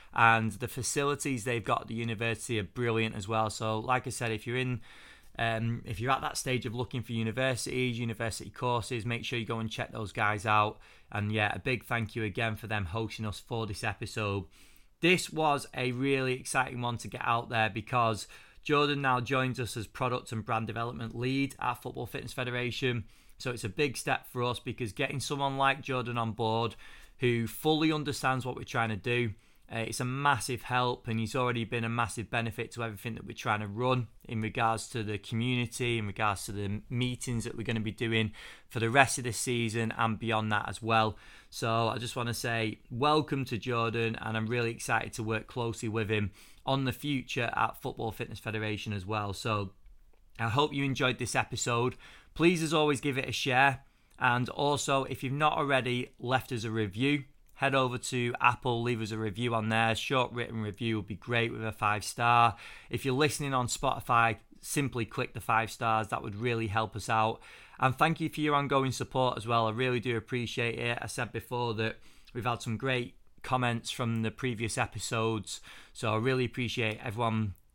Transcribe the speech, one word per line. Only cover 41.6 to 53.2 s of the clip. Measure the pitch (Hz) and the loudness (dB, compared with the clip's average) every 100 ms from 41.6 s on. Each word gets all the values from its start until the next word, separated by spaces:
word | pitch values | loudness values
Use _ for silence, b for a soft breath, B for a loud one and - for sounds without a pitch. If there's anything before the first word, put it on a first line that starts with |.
| 120 113 117 | 0 2 2
I | 110 | 0
just | 117 - | -4 -4
wanna | 120 | -2
say | 113 123 113 110 - - | -2 -2 0 0 -4 -10
welcome | 117 147 151 139 139 | 0 4 4 4 -2
to | 127 113 | -2 -4
Jordan, | 127 120 113 117 113 113 | 0 0 0 2 0 -2
and | 110 110 | -2 -2
I'm | 110 | 0
really | 120 117 | 0 0
excited | 113 - 117 113 | -2 0 0 0
to | - | -4
work | 110 110 - | -2 -2 -2
closely | - 117 110 117 | -4 -4 -2 -2
with | 110 104 | -2 0
him | 107 104 B B B | 2 0 B B B
on | - 135 | -2 0
the | 131 | 0
future | - 147 135 - - 117 | -2 -2 -2 -2 -4 -2
at | - 113 - | 0 0 -2
Football | 127 - 117 | -8 -4 -6
Fitness | - 117 110 | -6 -8 -6
Federation | - 107 107 104 - | -6 -2 -2 -4 -4
as | 104 92 | -6 -4
well. | 107 101 | -4 -4
So | 95 120 104 98 - - - - - - - | -4 0 0 -2 -8 -20 -20 -20 -20 -20 -4
I | 113 | 0
hope | 127 151 | 2 2
you | 139 | 2
enjoyed | 139 127 131 117 | 0 2 0 0
this | 120 131 | 0 0
episode. | 117 123 - 120 127 - B B B | -2 -2 0 2 2 -2 B B B
Please, | - 165 180 | 4 6 6
as | 160 | 2
always, | 160 151 139 | 4 4 4
give | 143 | 0
it | 131 | -2